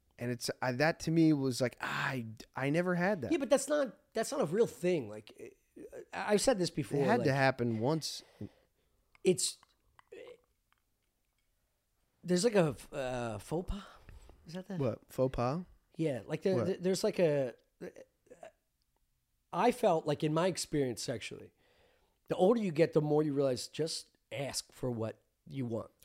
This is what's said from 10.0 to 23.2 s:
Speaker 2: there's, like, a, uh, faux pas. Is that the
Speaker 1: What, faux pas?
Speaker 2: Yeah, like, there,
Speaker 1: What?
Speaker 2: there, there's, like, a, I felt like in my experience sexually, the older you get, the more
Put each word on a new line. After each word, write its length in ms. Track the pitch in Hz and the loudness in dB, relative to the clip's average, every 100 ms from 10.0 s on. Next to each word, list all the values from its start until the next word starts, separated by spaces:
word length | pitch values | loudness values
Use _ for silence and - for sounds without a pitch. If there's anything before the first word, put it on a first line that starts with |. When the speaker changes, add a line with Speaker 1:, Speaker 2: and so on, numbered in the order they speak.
| _ - - - _ _ _ _ _ _ _ _ _ _ _ _ _ _ _ _ _ _ | _ -18 -18 -20 _ _ _ _ _ _ _ _ _ _ _ _ _ _ _ _ _ _
Speaker 2:
there's, 200 | 170 180 | -2 2
like, 120 | 233 208 | 4 4
a, 200 | 160 110 - | 2 0 -8
uh, 440 | 147 127 127 117 104 | -6 -4 -4 -4 -6
faux 300 | - 156 185 | -6 -6 -4
pas. 120 | 202 - - - - - - - | -8 -10 -20 -20 -20 -20 -20 -14
Is 60 | |
that 140 | 175 185 | -14 -10
the 80 | 185 | -4
Speaker 1:
What, 240 | 131 - _ | -4 -4 _
faux 260 | - 131 127 | -2 -2 0
pas? 240 | 123 160 180 - _ - | -2 -2 -8 -18 _ -4
Speaker 2:
Yeah, 220 | 160 123 95 | -4 -4 -6
like, 140 | 156 | -4
there, 120 | 196 123 | 0 2
Speaker 1:
What? 100 | 170 | 0
Speaker 2:
there, 120 | 190 | 0
there's, 240 | 185 185 | -2 0
like, 160 | 214 - | 0 2
a, 340 | 165 143 127 - _ _ 180 - - _ _ - - - _ _ _ _ _ _ _ _ _ | 4 4 0 -6 _ _ -16 -16 -20 _ _ -20 -20 -20 _ _ _ _ _ _ _ _ _
I 200 | 170 233 | 2 2
felt 340 | - 214 160 151 | 4 4 4 2
like 180 | 143 | 0
in 100 | 156 | 2
my 140 | 156 185 | 2 2
experience 540 | - - 151 131 110 | 0 -2 0 0 -2
sexually, 500 | - 113 - - 95 _ _ _ _ _ _ _ _ | -6 -6 -8 -12 -16 _ _ _ _ _ _ _ _
the 80 | 147 | 4
older 240 | 185 240 | 6 6
you 100 | 202 | 2
get, 220 | 151 160 | 2 4
the 80 | 160 | 4
more 220 | 151 147 | 4 2